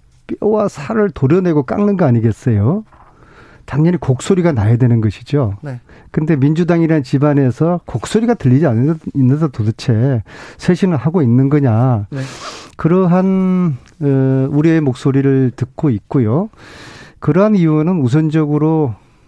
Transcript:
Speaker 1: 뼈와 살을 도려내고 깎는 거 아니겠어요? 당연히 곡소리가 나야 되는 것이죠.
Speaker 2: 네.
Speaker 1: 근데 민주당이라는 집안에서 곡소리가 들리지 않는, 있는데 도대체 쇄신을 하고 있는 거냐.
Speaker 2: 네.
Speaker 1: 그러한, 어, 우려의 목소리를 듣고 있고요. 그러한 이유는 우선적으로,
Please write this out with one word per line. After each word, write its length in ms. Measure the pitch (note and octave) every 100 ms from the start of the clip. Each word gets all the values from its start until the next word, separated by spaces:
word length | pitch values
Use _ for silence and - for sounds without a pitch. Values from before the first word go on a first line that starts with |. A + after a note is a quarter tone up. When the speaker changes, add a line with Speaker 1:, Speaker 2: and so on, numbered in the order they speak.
| _ _ -
Speaker 1:
뼈와 400 | - G#3 G#3+ G3+
살을 440 | - C#3+ A3+ G#3
도려내고 520 | - C3 F3 F3+ D3
깎는 320 | C3+ - G#3 G3
거 80 |
아니겠어요? 800 | D#3+ A#2 A2+ G#2 B2+ G#2+ G#2+ G3 A3 - - _ - - - - -
당연히 300 | C3+ D#3+ F3
곡소리가 560 | - B2+ - F#3+ E3+
나야 240 | C3+ G#2 A#2
되는 240 | B2 A#2
것이죠. 560 | G#2+ - - C#3+ A#2 G2+
Speaker 2:
네. 180 | D3 B2 - - -
Speaker 1:
근데 240 | - D#3 D#3
민주당이라는 680 | C#3 D#3+ E3+ E3+ E3 D#3+
집안에서 760 | C3 C#3 D3 C#3+ C3 - D#3+ F3 -
곡소리가 480 | - - G#3+ A3+
들리지 340 | A#3 C3 C3 D#3+
않는, 320 | A2+ C3+ D#3+ - C#3+
있는데 320 | B2+ C#3+ D#3+
도대체 760 | B2 G#2+ - - A2 C3 B2 - - - -
쇄신을 400 | - F3+ F#3+ D#3
하고 240 | D#3+ F3+
있는 260 | C3 A#2+ C#3
거냐. 600 | D3 C#3 A2 C3 A2+ G2+
Speaker 2:
네. 100 | C#3 C3 - - - - -
Speaker 1:
그러한, 1000 | D#3+ F3+ F#3 F3+ F#3+ F#3+ F#3 F#3 F3+ C3 - -
어, 460 | C#3+ C3+ C3+ C3+ C3+
우려의 300 | D3 D#3+ D#3+
목소리를 720 | D3 B2 C#3+ C3+ C#3 C3+ B2+ -
듣고 340 | B2 - D#3
있고요. 600 | G#2+ - C#3+ G#2+ C3 G#3+ - - - - - - -
그러한 360 | - D#3 G#3+ G#3
이유는 460 | E3 D3+ D#3 F#3
우선적으로, 920 | B2+ D3 D#3 D#3 D3+ D3 D3+ D#3+ C#3+ G#2 _ _